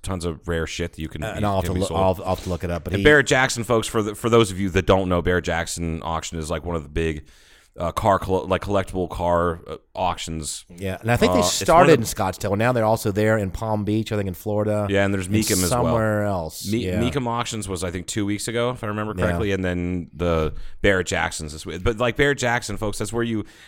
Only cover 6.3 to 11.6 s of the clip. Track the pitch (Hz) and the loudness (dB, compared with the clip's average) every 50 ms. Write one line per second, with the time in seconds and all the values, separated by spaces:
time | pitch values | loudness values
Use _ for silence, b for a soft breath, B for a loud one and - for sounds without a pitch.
6.3 | - 82 78 76 85 80 76 85 85 82 71 71 73 82 82 80 78 76 - b | -8 -8 -6 -4 -4 -6 -4 -4 -6 -6 -6 -6 -4 -2 -2 -2 -2 -4 -8 b
7.3 | b b b b b b b b b - 85 82 - - - 110 98 92 - - | b b b b b b b b b -6 -6 -4 -4 0 4 4 4 4 4 0
8.3 | 92 92 - 87 92 87 - 101 101 98 92 - - 92 90 82 - - 87 87 | 0 0 0 0 0 0 0 0 0 0 0 0 -2 -4 -4 -4 -2 -2 0 2
9.3 | 87 85 85 87 82 82 - - 80 - _ _ - - 95 87 85 - - - | 2 4 2 2 -2 -4 -8 -12 -14 -14 _ _ -6 -2 -2 -2 -2 -2 -6 -8
10.3 | 82 80 76 71 - - - - 87 85 98 95 92 - - 110 120 - - 247 | -8 -6 -6 -8 -10 -10 -12 -16 -14 -10 -8 -6 -6 -4 -2 0 2 4 4 4
11.3 | 180 180 - 175 - - | 4 4 4 2 2 0